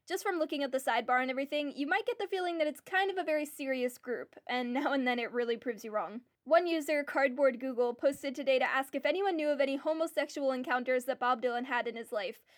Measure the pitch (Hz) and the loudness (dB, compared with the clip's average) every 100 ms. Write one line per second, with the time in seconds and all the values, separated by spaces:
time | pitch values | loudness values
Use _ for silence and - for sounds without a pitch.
0 | - 370 415 349 311 302 277 262 262 226 | -6 -4 -2 0 0 -2 -2 -2 0 0
1 | 233 254 254 262 277 294 285 254 285 392 | 2 2 2 -2 -2 -2 -2 -2 0 0
2 | 453 480 392 381 359 339 302 262 - 381 | 0 -4 -2 -2 -2 0 0 -2 -2 0
3 | 392 381 311 302 294 - 269 262 247 247 | 2 0 0 0 -2 -6 -4 0 -2 -4
4 | - 233 - - - 247 247 247 285 277 | -8 -6 -8 -14 -6 -4 -2 0 0 2
5 | 254 240 226 240 233 233 254 208 220 208 | 2 0 -2 -2 0 -2 -2 -6 -4 -4
6 | 175 220 - _ 254 330 349 330 285 294 | -4 -8 -14 _ 4 4 4 0 2 0
7 | 285 294 277 247 269 233 262 240 240 240 | 0 2 2 4 4 4 -4 0 0 2
8 | 285 277 277 262 269 262 254 262 269 277 | 0 0 -6 -4 2 4 4 0 0 -2
9 | 294 339 392 330 294 277 277 277 311 320 | 0 2 2 2 2 0 0 -2 -2 0
10 | 330 320 294 302 269 262 254 254 254 254 | 0 -2 -2 0 0 0 0 -2 2 0
11 | 247 - 247 254 247 240 254 240 233 233 | 0 -2 0 2 0 -2 -2 -2 -2 -6
12 | 226 214 190 - _ | -6 -4 -4 -8 _